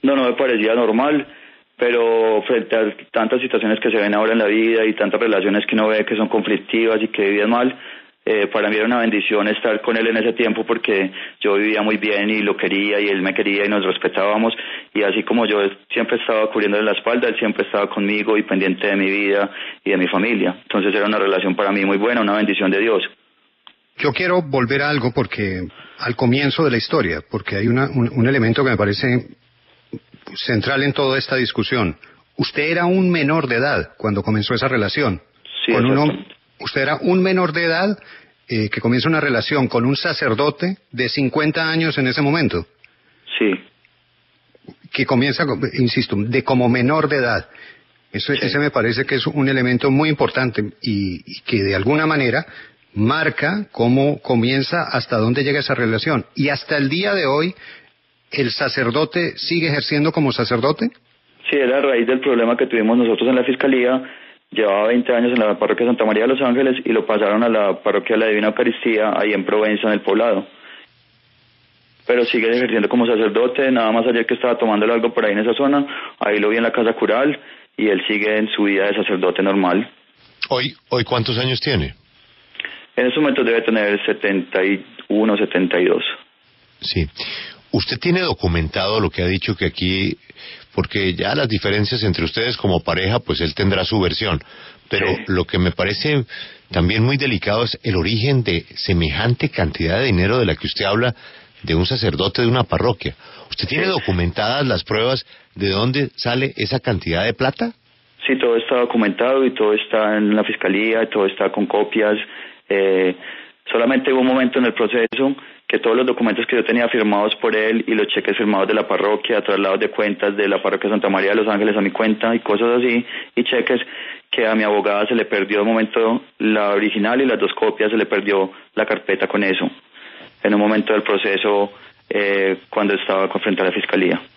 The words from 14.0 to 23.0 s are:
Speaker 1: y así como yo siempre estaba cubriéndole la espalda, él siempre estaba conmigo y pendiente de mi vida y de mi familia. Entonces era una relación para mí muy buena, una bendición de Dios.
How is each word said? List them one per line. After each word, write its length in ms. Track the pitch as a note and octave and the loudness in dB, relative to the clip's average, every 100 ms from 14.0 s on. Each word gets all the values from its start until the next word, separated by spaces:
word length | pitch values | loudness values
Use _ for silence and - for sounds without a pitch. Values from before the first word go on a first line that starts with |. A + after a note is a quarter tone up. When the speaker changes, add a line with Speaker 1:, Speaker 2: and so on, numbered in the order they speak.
| - - G2 G#2+ A2+ - - - - | -2 0 0 2 0 -2 -10 -12 -8
Speaker 1:
y 100 | G#2+ | -2
así 200 | G#2 G2+ | 0 0
como 220 | - A#2+ A2 | 0 0 2
yo 120 | G#2 G2 G2 _ | 2 0 -2 _
siempre 260 | - A2+ A#2+ | -4 -2 -2
estaba 320 | - A2+ G#2+ | 0 0 0
cubriéndole 360 | A2 G#2 G#2 G#2+ | 0 0 2 0
la 80 | |
espalda, 340 | G2 - A#2+ A#2+ | 0 0 0 0
él 80 | A2 | 0
siempre 280 | A2+ G2+ G2 | -2 -2 -2
estaba 240 | G#2 G2+ | 0 -2
conmigo 480 | - G2+ G#2 G#2 G#2+ | -2 -2 -2 0 0
y 60 | |
pendiente 440 | G#2 F#2+ F#2+ F#2 G#2 | 2 0 0 0 0
de 80 | G2 | 0
mi 140 | F#2+ | 0
vida 400 | G2 G2+ G2+ G2+ - - - | 0 0 0 0 -6 -14 -8
y 60 | - | -2
de 80 | F#2+ | 0
mi 100 | F2+ | 2
familia. 480 | F#2+ G#2+ A2 F2+ F2 | 0 0 0 -2 -4
Entonces 340 | - G#2 G2 G2+ | -4 -2 0 0
era 100 | G2+ | 0
una 140 | G#2+ | 0
relación 340 | G2 F#2+ G2 F#2 | 2 2 0 0
para 180 | G2+ | 0
mí 100 | G2+ G2 | 0 0
muy 120 | G2 | 0
buena, 240 | A2 A#2+ | 2 2
una 160 | G#2 G#2 | 2 2
bendición 340 | G#2 F#2+ F#2+ | 0 0 0
de 80 | F#2+ | 2
Dios. 240 | A2+ G#2 | 2 2